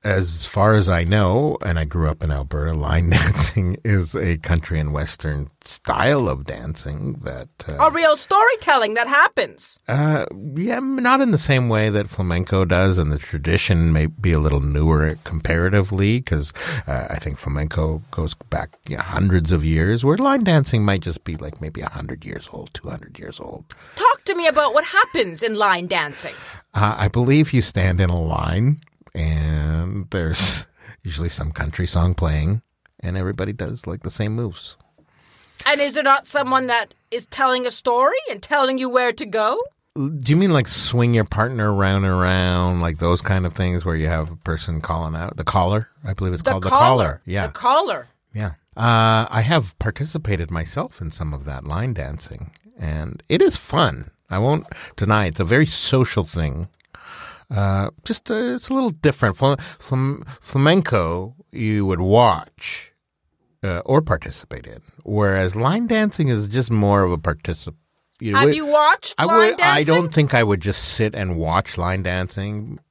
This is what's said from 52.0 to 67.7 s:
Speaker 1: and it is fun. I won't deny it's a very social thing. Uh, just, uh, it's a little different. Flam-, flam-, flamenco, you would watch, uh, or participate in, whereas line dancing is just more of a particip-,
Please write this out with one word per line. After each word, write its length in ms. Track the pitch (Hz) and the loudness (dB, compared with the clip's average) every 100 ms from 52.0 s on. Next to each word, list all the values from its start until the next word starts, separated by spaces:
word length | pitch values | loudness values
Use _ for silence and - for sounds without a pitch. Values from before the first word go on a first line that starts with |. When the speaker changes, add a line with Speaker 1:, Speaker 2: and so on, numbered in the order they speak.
| 65 78 - - - - 214 247 | -8 -10 -12 -14 -16 -18 _ -10
Speaker 1:
and 460 | 78 76 76 - - | -6 -6 -6 -12 -2
it 140 | 160 | 2
is 160 | 381 - | 4 2
fun. 540 | - 160 143 69 - _ _ | -4 0 0 -2 -12 _ _
I 80 | 92 | 0
won't 300 | 117 156 - - - - | 2 0 -4 -16 -18 -4
deny 300 | 101 107 95 | 0 2 2
it's 140 | 80 | 0
a 60 | 87 | 2
very 200 | 123 156 | 4 4
social 580 | - - 135 127 - | 0 0 2 2 0
thing. 440 | 87 90 78 69 92 _ - - - - - - _ | -2 -2 -4 -4 -10 _ -20 -20 -20 -20 -20 -20 _
Uh, 380 | 110 98 98 98 - - | 0 2 2 -2 -6 -6
just, 240 | 226 - | -6 -2
uh, 60 | 220 | -2
it's 340 | 240 247 - | -2 -4 -2
a 40 | |
little 180 | 269 247 | 0 0
different. 440 | 156 151 - 113 92 | 2 0 2 0 2
Flam-, 220 | 135 139 - - | 0 0 -4 -18
flam-, 440 | - 131 135 139 - - | -4 0 0 -2 -10 -20
flamenco, 960 | - 135 143 185 170 110 82 87 95 139 - | -6 2 4 4 2 0 0 -2 -6 -14 -18
you 340 | - 110 107 98 | -6 -2 0 0
would 140 | 90 | 0
watch, 920 | 92 107 120 82 - _ - - - _ _ _ _ _ _ _ | 4 6 6 4 -4 _ -12 -12 -14 _ _ _ _ _ _ _
uh, 160 | 101 87 - | -4 -4 2
or 160 | 139 | 2
participate 680 | 156 87 - - - - - | 2 -2 -4 -16 -14 -16 -16
in, 140 | - - - | -20 -20 -20
whereas 520 | - 104 101 95 92 98 | -4 0 2 2 0 0
line 320 | 131 202 233 | 0 0 0
dancing 400 | 220 214 - 147 | 2 0 0 0
is 200 | 113 104 | 0 -2
just 220 | 117 117 | -2 0
more 320 | 113 101 101 | 2 4 4
of 80 | 95 | 2
a 60 | 85 | 0
particip-, 560 | 78 78 - 82 - | -2 -4 -6 -8 -10